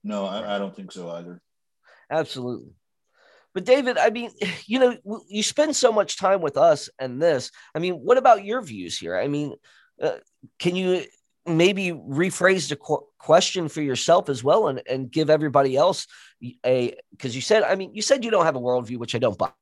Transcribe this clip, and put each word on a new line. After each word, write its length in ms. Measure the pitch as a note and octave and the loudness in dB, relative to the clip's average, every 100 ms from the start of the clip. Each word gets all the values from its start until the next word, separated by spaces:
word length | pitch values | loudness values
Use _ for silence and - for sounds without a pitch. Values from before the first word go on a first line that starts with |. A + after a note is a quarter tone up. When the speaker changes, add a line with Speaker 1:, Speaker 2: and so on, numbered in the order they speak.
Speaker 1:
No, 240 | G3+ G#3 G3 | -6 -6 -6
I, 300 | G2+ G#2 G2+ | -6 -6 -6
I 20 | |
don't 160 | G2 | -6
think 180 | F#2 F#2+ | -10 -18
so 180 | F#2+ E2+ | -14 -12
either. 300 | E2+ F2 F2 _ _ _ _ _ _ _ | -12 -14 -20 _ _ _ _ _ _ _
Speaker 2:
Absolutely. 640 | D#3 D3+ C3 B2 A2 B1+ _ _ _ _ _ _ _ _ | -6 -4 -8 -8 -10 -14 _ _ _ _ _ _ _ _
But 100 | F#3+ | -10
David, 320 | F#3 C4 B3 G#3 | 2 4 4 2
I 120 | - | 0
mean, 200 | A3 A#3+ - F3+ | 0 -10 -8 -8
<sighs> 180 | E3 - | -8 -4
you 120 | A#3+ | 2
know, 120 | B3 A#3+ | 2 2
w-, 200 | G3 A3 _ | -10 -12 _
you 140 | G#3 | -4
spend 320 | G#3 - D#4 C#4+ | -4 0 0 4
so 160 | B3 | 2
much 240 | A3 G3 - | 2 0 0
time 220 | F#3+ G3 | 0 2
with 160 | D#3 - | 0 4
us 320 | E3 D3 - - | 4 4 -2 -10
and 220 | C3 B2 | -10 0
this. 280 | E3+ C#3 A#2+ - - | 2 2 -4 -16 -12
I 40 | D#3 | -6
mean, 160 | F3 | -4
what 240 | E3+ F3+ B3+ | -4 2 4
about 260 | B3+ G#3+ | 6 4
your 160 | G3 B3 | 2 -6
views 380 | F#3 G#2+ F2 - | -6 -10 -10 -8
here? 180 | E2+ F#2 | -6 -4
I 120 | B2+ | -2
mean, 260 | D3 D3 - _ _ _ _ | -4 -6 -10 _ _ _ _
uh, 140 | D#3 G2 _ _ - _ | -6 -6 _ _ -20 _
can 180 | F3+ F3+ | -2 0
you 280 | F#3 F#3 - _ _ _ - | 0 -2 -4 _ _ _ -2
maybe 440 | D#3+ F3+ G3 F#3 | 2 4 2 -4
rephrase 760 | D#3+ F#2 C#3 F#3 - F3+ F#3+ C#3 | -6 -8 -2 -2 2 2 2 -2
the 80 | D3 | -8
qu-, 300 | - D3+ - _ | -4 -4 -4 _
question 500 | - D#3+ F#3+ F#3 D#3+ | 4 4 4 -4 -6
for 140 | D#3+ | -6
yourself 460 | D3 B2 - F3 F#3+ | -4 -4 2 2 2
as 140 | C3 | -4
well 240 | B2+ F#3+ G3 | 2 2 2
and, 140 | C3 - | -4 -6
and 220 | C3 B2+ | -6 -4
give 200 | D#3 D#3 | -2 2
everybody 460 | D#3 D3+ C#3 C#3 C3 | 2 4 2 2 4
else 300 | F3 - - - - _ B2 - | 2 0 -8 -20 -20 _ -16 -6
a, 300 | B2 B2+ A#2+ - _ _ | 0 0 0 -6 _ _
'cause 160 | C3 | -8
you 60 | B2+ | -8
said, 220 | - A3 | 2 2
I 120 | F3 | 2
mean, 200 | G3 F#3+ | -2 -4
you 80 | G#3+ | -8
said 220 | G#3 C4+ | 0 0
you 60 | A3+ | 2
don't 140 | G#3+ | 2
have 120 | D#3+ C#3 | 2 0
a 40 | |
worldview, 380 | B2 B2 A2+ A#2+ | 0 -2 -2 -10
which 160 | A#2 | -6
I 40 | A#2 | 0
don't 200 | A#2+ F#2+ | 0 0
buy. 120 | F#2 _ | -6 _